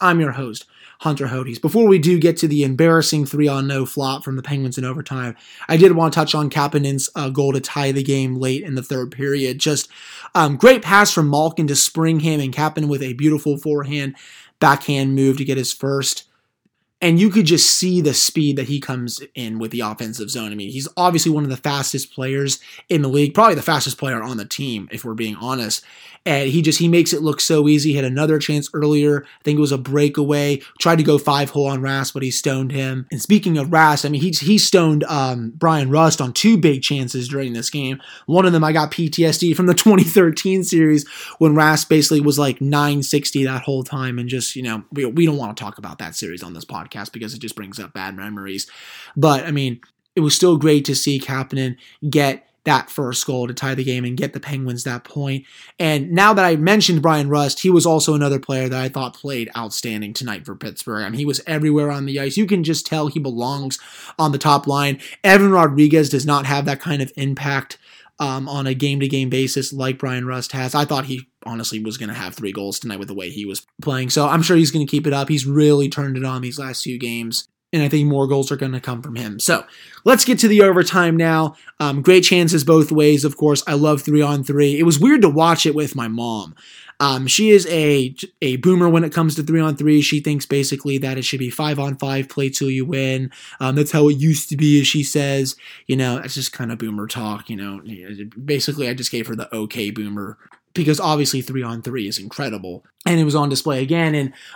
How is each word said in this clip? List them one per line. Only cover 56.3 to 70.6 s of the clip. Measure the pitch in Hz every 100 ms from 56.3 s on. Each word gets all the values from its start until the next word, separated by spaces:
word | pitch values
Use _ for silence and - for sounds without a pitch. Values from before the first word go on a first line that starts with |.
that | 202 185
I | 160
mentioned | 160 214 - 165
Brian | 160 156 143
Rust, | 147 143 -
he | 185
was | 175 165
also | 160 -
another | 151 143 139
player | 135 135 131
that | 131
I | 131
thought | 135 127 -
played | 143 131 113 117
outstanding | 113 - 123 107 104
tonight | 107 123 101 80
for | 95
Pittsburgh. | 110 - - 107
I | 101
mean, | 117
he | 147
was | 127 -
everywhere | 156 156 147 147
on | 143 139
the | 139
ice. | 139 160
You | 208
can | 196
just | 160 156 -
tell | 156 147
he | 160
belongs | 139 117 120 139 135 - - - - -
on | 156
the | 139
top | 151 143 143
line. | 139 143 135 - - 196
Evan | 196 196
Rodriguez | 185 160 139 151 156 143
does | 139 147
not | 143 139
have | 143
that | 143 135
kind | - 143
of | 135 -
impact, | 139 135 143 135 - - _ - _ -
um, | 143 131 135
on | 143 135
a |
game-to-game | 127 143 139 139 139 131
basis | 127 131 135 135
like | 139 127 131
Brian | 135 127 127
Rust | 127 120
has. | 135